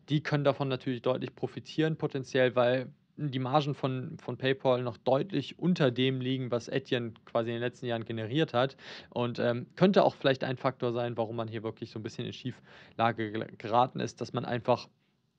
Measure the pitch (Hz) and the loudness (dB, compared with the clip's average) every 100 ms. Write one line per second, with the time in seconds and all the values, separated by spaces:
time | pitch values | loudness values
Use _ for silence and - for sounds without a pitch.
0 | - 147 - 147 143 127 135 127 - 120 | -2 -2 0 2 2 2 -2 -2 -4 -2
1 | 123 127 127 - 123 - - - 156 156 | 0 -2 -4 -6 -8 -8 -10 0 0 0
2 | 147 143 123 131 127 117 123 131 123 - | -2 -4 0 4 4 6 4 2 -2 -12
3 | _ - 147 127 127 151 143 135 135 127 | _ -6 -4 -2 2 2 0 -2 -2 -4
4 | 127 - - 123 131 131 135 123 123 - | -6 -10 -10 -4 -2 0 2 2 0 -4
5 | - 131 - 143 127 - 170 175 135 120 | 2 2 2 -4 -6 -2 0 4 2 2
6 | 131 131 127 131 127 120 - 139 - 123 | 0 0 -2 -2 -2 -4 -2 -6 -2 -4
7 | 117 98 - 120 113 117 120 - 123 117 | -4 -10 -4 -2 0 -2 -4 -6 -4 -4
8 | 107 113 110 139 156 120 135 - - - | -4 -6 -2 0 0 2 0 -2 -16 -18
9 | - - 120 117 120 120 - - 185 196 | -8 -2 -2 0 0 0 -4 4 6 6
10 | 139 - 139 135 - 131 135 - 123 120 | 4 4 2 2 -2 -2 -2 0 -2 -2
11 | 120 117 110 117 110 110 110 110 110 113 | -2 -2 -4 -4 -4 -4 -6 -8 -10 -8
12 | 110 - 110 - 127 - - - - - | -10 -8 -10 -8 -10 -10 -18 -20 -16 0
13 | 117 110 107 110 - - 110 117 127 - | 0 0 -4 -4 -6 -8 0 2 2 0
14 | 113 - 120 127 - 120 123 120 - _ | -6 -6 -6 -6 -4 -4 0 0 0 _
15 | _ _ _ | _ _ _